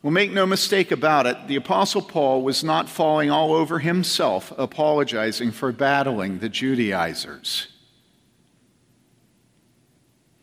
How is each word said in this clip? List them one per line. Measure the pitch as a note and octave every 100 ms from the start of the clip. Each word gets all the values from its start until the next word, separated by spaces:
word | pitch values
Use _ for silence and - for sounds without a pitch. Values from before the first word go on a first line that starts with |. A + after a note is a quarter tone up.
Well, | D3
make | E3+ G3+
no | F#3+ F#3
mistake | F#3+ - G3 F3+
about | C#3+ D#3 D3+ B2
it, | B2+ -
the | C#3
Apostle | - F#3+ G3 G#3
Paul | - E3+ C#3 C3
was | C3 C3
not | D#3 D#3 -
falling | - D#3+ D3+ D3
all | D3+ D#3
over | D#3+ D#3 E3
himself | D3+ F3+ F3 - D3+ F#2+ - -
apologizing | B2+ - D3+ D3+ C#3 A#2 A2 G#2 A#2+
for | A2+ C3+
battling | A#2 C#3 C#3+ C3+ A2+ F#2+ F#2
the | A2
Judaizers. | - C3 C3 A2 F#2+ E2 D#2+ D2+ C#2+ - - - _ _ _ _ _ _ _ _ _ _ _ _ _ _ _ _ _ _ _ _ _ _ _ _ _ _ _